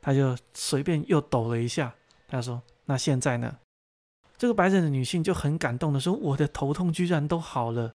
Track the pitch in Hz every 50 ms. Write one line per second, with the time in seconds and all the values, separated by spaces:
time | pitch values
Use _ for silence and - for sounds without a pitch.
0 | - - 135 135 139 131 123 120 _ _ _ - - - - 139 143 175 170 151
1 | - - 190 151 143 - - 123 113 117 120 117 120 120 - - 147 120 - _
2 | _ _ _ _ _ _ - 131 117 123 120 120 - _ _ _ _ - 135 131
3 | - - 139 127 123 147 127 120 120 120 - - _ _ _ _ _ _ _ _
4 | _ _ _ _ _ _ _ _ - 247 226 214 180 190 190 196 170 156 139 135
5 | 127 123 - 175 160 196 180 - - 143 151 160 - 131 120 123 - 156 143 135
6 | 131 - 190 - - 147 135 135 151 139 - - 151 139 151 151 180 175 160 -
7 | 180 170 180 151 143 147 170 170 160 - - 131 120 117 117 120 117 113 -